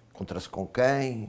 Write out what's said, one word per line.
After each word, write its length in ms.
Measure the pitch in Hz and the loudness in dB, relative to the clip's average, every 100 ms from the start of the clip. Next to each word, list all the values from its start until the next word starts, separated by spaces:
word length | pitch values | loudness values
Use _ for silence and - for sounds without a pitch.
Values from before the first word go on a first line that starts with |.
| - | -20
encontra-se 400 | - 95 92 - | -10 -6 -4 -6
com 180 | - 95 | -6 -4
quem, 560 | - 127 139 131 117 | 4 4 4 0 -2